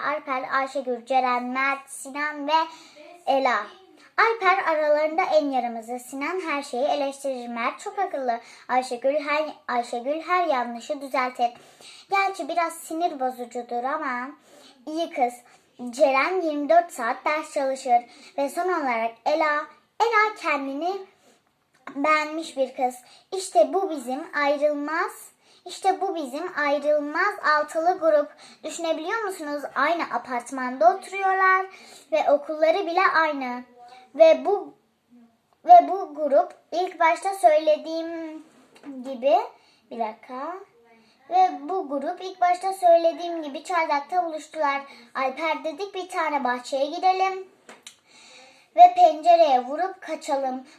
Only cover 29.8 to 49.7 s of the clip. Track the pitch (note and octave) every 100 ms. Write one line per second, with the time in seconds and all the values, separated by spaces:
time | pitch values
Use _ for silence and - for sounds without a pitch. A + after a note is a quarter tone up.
29.8 | D4 E4+ C4+ A#3+ B3 B3 - C4+ B3+ C4
30.8 | E4 F#4+ - G4 F#4+ F#4+ F#4+ F#4+ F#4+ -
31.8 | - - - D4+ - C#4+ D4 D#4 D#4+ F#4+
32.8 | E4 F4 F#4+ D#4+ D#4 C#4+ B3+ B3 B3 -
33.8 | - - - C#4 D#4+ C#4 D4+ G4+ D4 -
34.8 | _ _ _ A#3+ _ _ _ _ D#4+ F4
35.8 | C#4+ F#4+ D#4+ D4 D4 C#4+ F4+ - - D#4+
36.8 | F4+ - E4 E4 G4 G4 E4+ D4+ D#4 D4+
37.8 | D4+ E4 E4 E4 D#4+ D#4 - _ _ _
38.8 | D4 C4 C4 B3+ C4+ F4 A#4+ - _ _
39.8 | - A#3 G#3+ A3 - B3+ D4+ F#4+ G4+ _
40.8 | _ _ _ _ - F4+ F#4 C#4 D4 F#4+
41.8 | C#4+ C#4 D4 F4+ F#4+ - F4 F4+ F#4+ F#4+
42.8 | F4+ E4+ E4 E4+ F4 E4 D4+ D4+ D#4 F4
43.8 | D#4+ C#4+ C#4+ F4+ E4+ D#4 - D#4 C#4+ C#4
44.8 | C#4 - - - C4 C4 D#4+ C#4+ D4+ D4
45.8 | G4 F#4+ F4+ F#4 D#4 D4 B3 B3 - C4+
46.8 | C#4+ E4+ F#4 F#4+ F#4+ F#4+ F#4+ _ - -
47.8 | - _ _ - - - - _ _ D#4
48.8 | F4+ F4+ F4 D4+ D#4+ E4+ D4+ B3+ B3